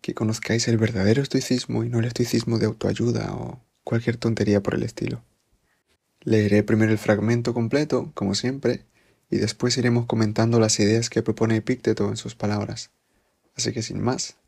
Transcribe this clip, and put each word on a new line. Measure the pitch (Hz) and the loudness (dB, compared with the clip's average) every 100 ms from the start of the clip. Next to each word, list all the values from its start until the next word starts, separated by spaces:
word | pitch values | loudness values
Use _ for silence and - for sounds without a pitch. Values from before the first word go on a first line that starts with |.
que | - | -8
conozcáis | - 110 113 - 113 117 | -2 -2 -2 -2 -2 2
el | 113 | 2
verdadero | 110 92 98 117 | 2 2 4 4
estoicismo | 139 135 - 127 - 113 117 | 2 -2 0 -2 -2 -4 0
y | |
no | 120 | 0
el | 113 | -2
estoicismo | 117 120 117 117 113 | -2 0 0 0 0
de | 107 | 0
autoayuda | - 98 101 117 117 104 | -2 -4 0 0 0 -4
o | 98 - - _ _ - | -8 -10 -12 _ _ -4
cualquier | 117 117 117 | -2 -2 -2
tontería | 117 110 101 101 | -2 0 2 2
por | 101 - | 2 -2
el | |
estilo. | 117 - - 120 _ _ _ _ _ _ _ _ _ _ | -4 -4 -6 -6 _ _ _ _ _ _ _ _ _ _
Leeré | - 110 104 104 | 2 2 6 4
primero | 101 110 110 | 4 2 4
el | 107 | 2
fragmento | - 101 107 120 120 | 2 2 2 0 0
completo, | 120 113 139 151 127 151 - | -2 0 0 0 -2 -2 -6
como | 98 104 | -4 -2
siempre, | 123 139 117 123 _ _ _ _ _ | -4 -2 -2 -2 _ _ _ _ _
y | - | -2
después | 107 - 123 123 | -2 -2 -2 0
iremos | 123 120 117 | 2 2 0
comentando | 113 110 110 113 117 | 0 0 2 2 4
las | 110 - | 4 4
ideas | 104 113 113 | 2 2 0
que | - | -2
propone | 113 107 113 113 | -2 0 0 0
Epicteto | 107 123 - 107 104 | 0 -2 0 0 -2
en | 107 | -4
sus | - - | -10 -6
palabras. | 104 104 104 117 - _ _ _ _ _ _ - | -4 -2 -4 -10 -14 _ _ _ _ _ _ -6
Así | 120 | -4
que | 117 | -4
sin | 110 98 | -6 -4
más | 107 127 - - | -2 -2 -8 -12